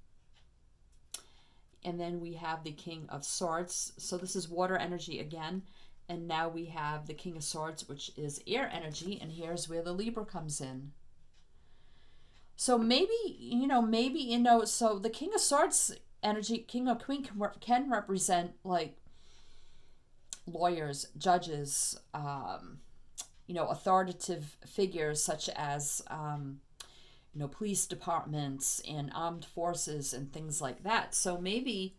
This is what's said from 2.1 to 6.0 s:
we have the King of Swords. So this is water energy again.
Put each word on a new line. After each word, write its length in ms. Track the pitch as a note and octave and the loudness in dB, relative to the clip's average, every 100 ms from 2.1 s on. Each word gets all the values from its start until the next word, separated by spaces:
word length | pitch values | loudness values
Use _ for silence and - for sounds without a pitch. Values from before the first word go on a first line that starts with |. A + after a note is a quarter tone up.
| F3 | -4
we 140 | E3+ | -4
have 300 | E3 E3 D#3+ | -6 -4 -4
the 100 | D#3 | -4
King 320 | D3+ E3+ D#3+ D3+ | -8 -8 -10 -8
of 160 | D3 - | -8 -4
Swords. 680 | - F3 E3 F3+ - - - | -2 0 0 -2 -4 -4 -6
So 200 | - F3+ | -6 -4
this 180 | F#3 F#3+ | -4 -4
is 140 | E3 | -2
water 260 | F3 F#3 F#3 | 2 2 2
energy 420 | F3 F3 D#3+ - | 0 -2 -4 -6
again. 440 | D3+ D#3+ D#3+ F#3+ - - - - | -6 -6 -4 -4 -6 -14 -18 -14